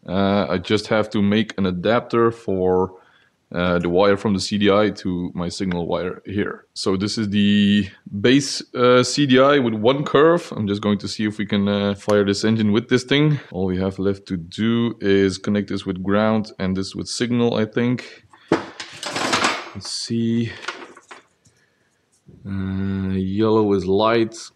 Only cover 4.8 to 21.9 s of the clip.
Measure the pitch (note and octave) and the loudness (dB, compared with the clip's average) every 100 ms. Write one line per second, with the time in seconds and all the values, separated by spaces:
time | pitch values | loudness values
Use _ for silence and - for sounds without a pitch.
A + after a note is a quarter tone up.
4.8 | G#2+ G2 G2 F2+ F2 - F2 - G2 F2+ | 2 -2 -6 -4 -6 -6 -8 -6 -4 -4
5.8 | E2+ F2 F2+ - - G2+ G2+ - _ - | -4 -4 -6 -10 -8 -4 -4 -6 _ -8
6.8 | - F#2+ G#2 A2 G#2+ G2+ G2+ G#2 G2+ G#2 | -2 -2 -2 -2 -2 2 4 4 4 4
7.8 | F#2+ - - G2+ A2+ C3+ C#3+ - - - | 0 -8 -12 -2 4 4 2 -8 -10 0
8.8 | B2 B2+ B2 - C#3+ B2+ C3+ D3 A#2+ A2 | 4 6 4 0 4 6 6 4 2 2
9.8 | G#2+ C#3 D3+ C#3 D#3 F3 E3+ - G#2+ G2+ | 2 2 2 4 4 4 -2 -6 -2 0
10.8 | G#2 G#2 G2+ - G#2+ G#2 G2+ G#2 G2+ G2+ | 0 0 -2 -4 -4 -4 -2 0 0 0
11.8 | G2+ G2 - G#2 G2+ G2+ A2 A2 G#2+ G#2 | 0 -2 2 2 4 2 2 2 2 2
12.8 | - B2+ - C#3 D3+ D3 - F2+ F#2+ F#2 | 2 0 2 2 2 0 -4 -6 -4 -2
13.8 | F#2+ F#2+ F#2+ G2 - F#2 E2 F#2 A2 A#2 | -2 -2 -4 -4 -6 -8 -8 -4 -2 0
14.8 | A#2 - G2+ G2 G2 F#2+ - G#2 G2+ G2 | -2 -2 2 4 4 0 -2 -2 -2 -6
15.8 | G2 F#2 F#2 G2+ A2 A2 G#2+ - F#2+ F#2 | -6 -6 -2 0 2 0 -4 -6 -4 -4
16.8 | F#2+ F#2+ E2+ - B2 A#2+ A#2+ G#2+ G#2+ - | -4 -8 -10 -4 -2 0 0 0 -2 -2
17.8 | A#2+ B2 - - _ _ _ - - - | -2 -2 -6 -20 _ _ _ -4 -4 -16
18.8 | - - - - - - - - - G2+ | -18 -14 -10 -6 -4 -2 -2 -4 -10 -14
19.8 | - - - A#2 A2+ A#2 A#2 F#2 - - | -12 -10 -6 -4 -2 -2 -4 -8 -14 -14
20.8 | - - _ - _ _ _ _ _ _ | -18 -20 _ -20 _ _ _ _ _ _
21.8 | _ | _